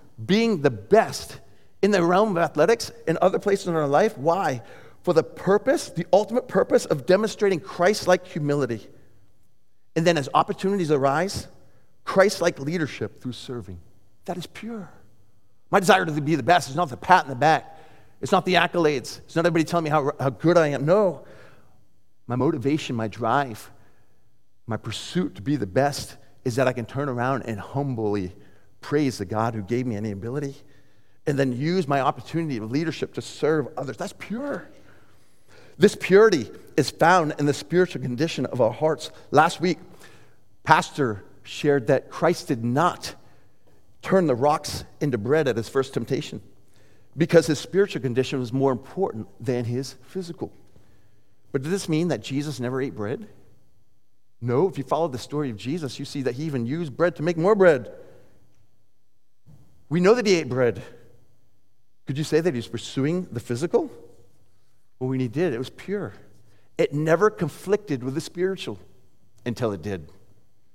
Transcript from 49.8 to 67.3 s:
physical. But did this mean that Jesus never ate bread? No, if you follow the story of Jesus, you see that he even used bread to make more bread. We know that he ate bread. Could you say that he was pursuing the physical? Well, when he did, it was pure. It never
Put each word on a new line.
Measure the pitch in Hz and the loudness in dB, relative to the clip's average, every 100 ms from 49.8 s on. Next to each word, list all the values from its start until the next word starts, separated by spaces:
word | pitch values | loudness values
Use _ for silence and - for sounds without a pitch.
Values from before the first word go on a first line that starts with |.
| 139 - | -8 -14
physical. | - 185 170 - 101 - - - - - - - - - - | -12 -10 -10 -10 -12 -12 -20 -20 -20 -20 -20 -20 -20 -20 -8
But | 139 | -6
did | 143 | -4
this | 190 - | -4 -2
mean | 156 175 | -2 0
that | 139 | -2
Jesus | - 135 147 131 | -4 -6 -6 -6
never | 123 131 | -6 -4
ate | 135 | -6
bread? | 101 104 180 214 - - - - - - - - - - - | -6 -6 -8 -10 -20 -20 -20 -20 -20 -20 -20 -20 -20 -20 -10
No, | 120 123 185 | -2 0 0
if | - | -2
you | |
follow | 127 151 165 | -4 -2 -2
the | 123 | -4
story | - 147 143 | -8 -6 -6
of | 104 | -6
Jesus, | 113 170 139 - | -6 -6 -6 -10
you | |
see | 139 147 | -10 -4
that | 127 | -4
he | 120 | -4
even | 160 139 | -4 -4
used | 117 160 160 113 | -4 -4 -6 0
bread | 175 - | -2 0
to | |
make | 156 170 | -2 0
more | 180 | 2
bread. | 214 185 135 - - - - - - - - - - - - - - - - - - - - - | 6 6 6 0 -16 -20 -20 -20 -20 -20 -20 -20 -20 -20 -20 -20 -20 -20 -20 -20 -20 -20 -20 -4
We | 165 | 2
know | 185 | 6
that | 247 208 | 6 4
he | |
ate | 175 139 | 2 2
bread. | 123 120 92 - - - - - - - - - - - - - | 2 2 0 -10 -20 -20 -20 -20 -20 -20 -20 -20 -20 -20 -16 -8
Could | 139 | -6
you | |
say | 151 156 | 0 2
that | 170 | 2
he | 123 | -2
was | 107 | -6
pursuing | 117 - - 139 180 180 | -10 -8 -4 -2 -2 -6
the | 117 | -10
physical? | - 120 170 240 311 - - - - - - - - - - - | -6 -4 0 0 -2 -10 -20 -20 -20 -20 -20 -20 -20 -20 -20 -10
Well, | 131 | -6
when | 131 | -4
he | 123 | -4
did, | 127 180 | -2 -2
it | 117 | -2
was | 127 | -6
pure. | - - 202 123 - - - - - - - | -10 -8 -8 -8 -12 -20 -20 -20 -20 -14 -2
It | 165 | -2
never | 143 156 170 214 | 0 2 4 4